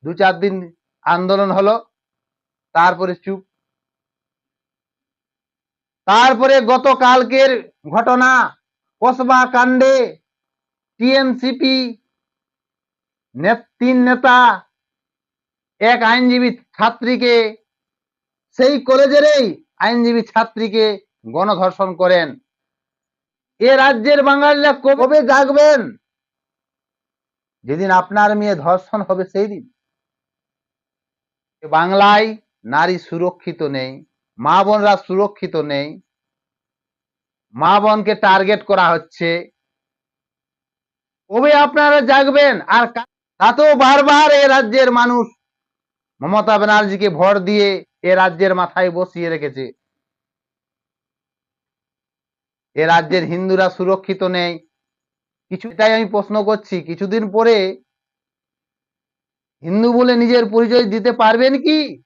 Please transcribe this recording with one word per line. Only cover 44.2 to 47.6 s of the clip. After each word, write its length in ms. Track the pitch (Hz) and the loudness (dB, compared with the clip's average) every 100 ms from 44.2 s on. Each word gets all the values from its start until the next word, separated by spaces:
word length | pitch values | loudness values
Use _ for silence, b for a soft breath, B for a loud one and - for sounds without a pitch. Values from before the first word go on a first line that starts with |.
| 302 | 4
এ 100 | 285 277 | 4 4
রাজ্যের 420 | 269 220 262 254 | 2 0 0 2
মানুষ 340 | 240 240 240 226 _ _ _ _ _ _ _ _ _ | 2 0 -2 -4 _ _ _ _ _ _ _ _ _
মমতা 360 | 147 208 202 208 | -4 -2 0 0
ব্যানার্জিকে 500 | 208 208 208 190 202 | 2 2 0 -4 -4
ভর 240 | 156 185 202 180 | 0 0 0 -2
দিয়ে 200 | 208 | 0